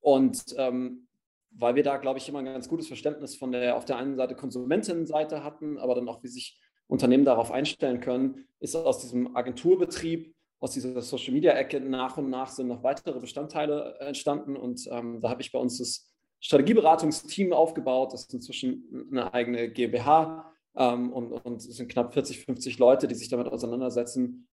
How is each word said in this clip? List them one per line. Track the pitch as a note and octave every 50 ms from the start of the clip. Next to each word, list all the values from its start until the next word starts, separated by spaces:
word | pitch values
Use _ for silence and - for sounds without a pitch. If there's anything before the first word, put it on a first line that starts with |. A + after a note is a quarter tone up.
Und, | - D3+ C#3 C3 C3+ B2+ - - - - -
ähm, | C3 C3+ B2+ B2 B2+ B2+ B2+ B2 - - _ _ _ _ _ _ _ _ _
weil | _ G#2 A#2+ A#2 B2
wir | C#3 D3
da, | C#3 C#3
glaub | C3+ C3+ C3 C3+
ich, | C3+ - -
immer | C#3+ C#3+
ein | C3
ganz | C3 C3 C3 A#2+ B2
gutes | D#3 D#3+ D#3
Verständnis | - C3 A#2 - D3+ D3+ - D3 B2+ -
von | - C#3 B2+
der, | B2 B2 B2 B2 A#2+
auf | A#2+ A#2
der | - C3+
einen | A#2+ C3 C#3 C#3
Seite | B2+ B2+ B2+ C3
Konsumentinnenseite | - - C3 - B2+ B2+ B2+ D3+ G3+ G#3 - F3 E3+ E3 D3+ D#3 D3+ D#3 D#3 D#3+ D3 C#3
hatten, | D3 D3+ - D#3 D3+ D3 -
aber | - B2+ B2
dann | B2 B2
auch, | A#2 A2+ -
wie | -
sich | B2+ A#2+ B2+ A#2+ - _ _ _ _ _ _ _
Unternehmen | _ - C3 C#3 B2 B2+ C3+ C#3+
darauf | C#3 B2 A2+ A#2 -
einstellen | - B2+ C#3 - - _ - C3+ B2 A#2+
können, | - C3 B2 B2+ C3+ C3+ C3+ - - _ _ _
ist | D3 - -
aus | E3 E3 C#3 B2 A#2+
diesem | - A#2+ A#2+ B2 B2 B2 -
Agenturbetrieb, | B2 B2 B2+ A#2+ - - E3+ F#3 F#3 F3 E3 - - D#3+ E3 E3 E3 - - _ _ _ _ _ _ -
aus | C3 -
dieser | C3+ A#2+ B2+ B2+ B2
Social-Media-Ecke | A2+ - - B2 - B2+ B2+ D3 E3 E3+ C3+ B2+ C3+ - - C#3
nach | C3 C3+ C3 B2+ B2+ C3 - D#3+
und | C#3+ C3+
nach | C3 B2+ C3 C3
sind | - - C3
noch | B2 A#2+ A#2+ C3
weitere | C3 C#3 - _ F3 C#3 B2+
Bestandteile | A#2+ - - C#3 D3 D3 - D#3 D3+ D3+ D3 D3 - - - -
entstanden. | C#3 C#3+ C#3+ C#3 - D3+ C#3+ D3 - C#3+ C#3
Und, | C3+ - B2 B2 B2 - -
ähm, | B2 A#2+ A#2 A#2 A#2 A2+
da | A2+ A#2
hab | B2 B2
ich | - -
bei | -
uns | B2+ B2+ B2 A#2+ B2+
das | B2 - - - _ _ _ _ _ _ _ _
Strategieberatungsteam | - - - C#3 C3 F3+ A#3 A3+ D#3 D#3+ E3 D#3+ E3 D3+ D3 - - - - - G3 F#3
aufgebaut. | E3+ C3+ D#3+ E3 D#3+ D#3+ - C3+ B2+ C3 C3 C3 -
Das | A#2+ -
ist | _ -
inzwischen | B2 - - B2 - - B2+ B2 - - - - B2+ A#2+ -
eine | C3+ B2+ A#2+ - -
eigene | B2 A#2+ A#2 B2 A#2 A#2 A2+
G | A#2 - A#2+
M | A2+
B | A#2 A#2+
H, | A2 C#3 D3+ D#3+ D#3+ D#3 D#3+ - - - _ _ _ _ _
ähm, | - C3 B2 A#2+ A#2+ B2 B2 B2
und, | C3 A#2+ A#2
und | A#2+ A#2+ - A#2+ A#2+
es | A#2 -
sind | - - - B2 A#2
knapp | - B2+ A#2+ A#2+ -
vierzig, | C#3+ C3 - B2+ - -
fünfzig | - B2+ - - C3+ A2+
Leute, | - B2+ A#2+ C3+ C3 -
die | B2 A#2+
sich | G#2 -
damit | - - A#2+ A#2+
auseinandersetzen. | - - A#2 B2 A#2 A#2 B2 C3 B2+ A#2+ B2 A#2+ A#2+ - C3 B2+ B2 - - - _